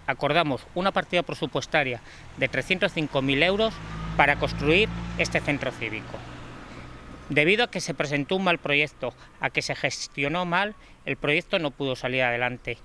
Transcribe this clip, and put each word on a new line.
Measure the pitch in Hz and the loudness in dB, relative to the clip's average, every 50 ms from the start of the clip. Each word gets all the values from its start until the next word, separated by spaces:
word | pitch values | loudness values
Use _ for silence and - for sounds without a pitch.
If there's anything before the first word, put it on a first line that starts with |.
| - | -4
acordamos | - 135 - - 139 147 170 165 147 131 117 - - - | -4 -2 0 2 2 4 4 4 2 0 -2 -4 -6 -4
una | 175 185 196 185 | 0 0 0 2
partida | 196 170 - - 175 170 | 0 0 0 0 0 0
presupuestaria | - 151 - 165 139 - 143 - - - 156 143 131 120 110 - - - - - - - | 0 -4 -4 -4 -2 -2 -2 -2 2 2 2 2 2 -2 -6 -8 -14 -18 -18 -18 -12 -6
de | - - | -2 -2
trescientos | 131 - 135 127 - 185 180 - 175 - | 0 0 0 0 0 0 2 2 0 0
cinco | 165 156 139 - 143 | 0 -2 0 0 0
mil | 135 135 139 139 160 | 2 2 4 4 4
euros | 180 196 202 220 226 - - - - - - - - - | 4 4 4 2 0 0 -4 -10 -10 -8 -8 -6 -2 4
para | - 147 139 143 | 4 6 6 6
construir | - - 123 - - 139 147 160 190 214 175 - - - - - - | 4 2 -2 0 2 4 4 6 6 4 2 0 -4 -8 -6 -2 -2
este | 170 - - 160 | 0 0 0 0
centro | - 156 143 127 - 131 - | 0 0 0 0 -2 -4 -4
cívico. | - 120 110 107 107 90 - - 110 - - - - - - - - - - - - - - - - - - - - - - | -4 -6 -6 -6 -8 -10 -10 -12 -12 -12 -12 -14 -14 -14 -14 -16 -16 -16 -16 -16 -16 -16 -16 -16 -16 -16 -16 -16 -14 -8 -2
Debido | 143 143 151 165 202 214 240 | 2 4 6 6 6 4 2
a | - | 0
que | - 180 | -2 -4
se | - - - | -4 -4 -4
presentó | - 147 139 147 143 139 - 190 | -2 -2 0 0 0 0 0 0
un | 190 190 | 2 2
mal | 180 170 160 | 2 2 2
proyecto, | - 147 143 143 151 147 - - - 123 - - - - - - | 2 2 2 2 2 2 -2 -6 -8 -8 -8 -8 -16 -20 -10 -4
a | - 135 | -4 -2
que | - 151 139 | -2 -2 -2
se | - 139 | -2 -2
gestionó | - - 139 - - - - - 143 139 143 160 180 180 | -2 -2 -2 -2 -4 -8 -8 -6 -4 -2 -2 0 0 0
mal, | 175 170 180 202 214 214 - - - - - - | 0 0 0 0 -2 -4 -10 -18 -20 -20 -12 -8
el | - 139 | -6 -6
proyecto | - - 139 147 170 - - - 190 | -2 0 0 0 0 0 0 -2 0
no | 160 143 | 0 -2
pudo | 131 - 143 135 127 | -4 -4 -4 -4 -4
salir | - - 123 127 131 127 | -2 -4 -2 0 2 2
adelante. | 123 120 120 123 123 123 120 - 123 117 - - | 2 2 0 0 -2 -4 -6 -8 -8 -8 -10 -10